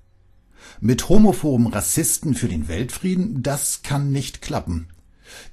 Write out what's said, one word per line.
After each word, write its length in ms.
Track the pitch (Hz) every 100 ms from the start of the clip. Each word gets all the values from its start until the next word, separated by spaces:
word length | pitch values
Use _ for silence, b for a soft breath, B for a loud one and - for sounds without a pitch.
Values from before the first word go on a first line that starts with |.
| _ _ _ _ _ B B B
Mit 280 | 107 - -
homophoben 600 | 208 214 - 156 123 113
Rassisten 640 | 104 - 156 165 - -
für 140 | 120 110
den 180 | 82 78
Weltfrieden, 760 | 82 123 - 185 185 175 131
das 420 | 139 139 - -
kann 260 | - 143 143
nicht 320 | 135 131 -
klappen. 460 | - 143 - 82 82 - - _ B B B